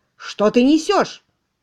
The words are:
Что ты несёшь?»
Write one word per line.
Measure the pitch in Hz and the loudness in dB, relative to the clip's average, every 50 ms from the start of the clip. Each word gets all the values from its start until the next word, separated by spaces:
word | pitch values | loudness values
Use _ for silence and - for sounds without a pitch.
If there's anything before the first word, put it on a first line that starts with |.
| _ _ _ | _ _ _
Что | _ - - - - 202 214 | _ -18 -14 -6 -2 -2 0
ты | - 247 247 | 2 2 2
несёшь?» | 277 311 311 311 - 403 349 214 - - - _ _ _ _ _ _ _ _ | 4 2 2 2 0 0 0 0 -2 -6 -14 _ _ _ _ _ _ _ _